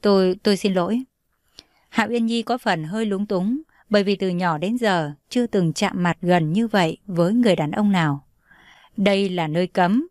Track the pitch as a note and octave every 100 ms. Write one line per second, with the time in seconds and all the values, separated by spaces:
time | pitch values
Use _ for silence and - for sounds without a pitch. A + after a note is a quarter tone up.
0 | G#3 G3 F#3 F#3 - G3 G#3 F#3 F3 A#3
1 | C4 _ _ _ _ - _ _ _ -
2 | G#3+ A#3 A3+ A#3 A3 B3 A3+ E3+ D#3 G#3+
3 | A3 F#3+ G#3 F#3+ F#3+ C4+ - _ _ G#3
4 | G3 G3 F#3+ F3 F3+ D#3 F3+ B3 A3 F3+
5 | D3+ D3 _ B3 A#3+ G3+ E3+ D3+ G3+ -
6 | F3 E3 F3 F3+ D#3 F#3 A#3 G3+ E3 -
7 | - F3 E3+ A#3 A#3 E3 D3+ F#3+ G#3 F#3+
8 | D#3 C#3+ _ _ _ _ - - _ -
9 | G3 G3 G3 F3+ D#3+ D#3 F3+ - F3+ A3+
10 | E4+